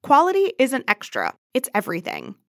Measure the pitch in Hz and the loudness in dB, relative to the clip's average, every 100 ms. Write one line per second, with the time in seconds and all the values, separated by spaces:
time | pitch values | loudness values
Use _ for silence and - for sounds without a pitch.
0 | - 285 349 392 392 - 262 262 - 208 | 2 4 4 2 0 2 0 0 -2 -4
1 | - - 85 - _ 208 - 208 202 170 | -4 -6 -6 -8 _ -4 -2 -4 -4 -6
2 | - 73 62 - _ | -6 -10 -12 -18 _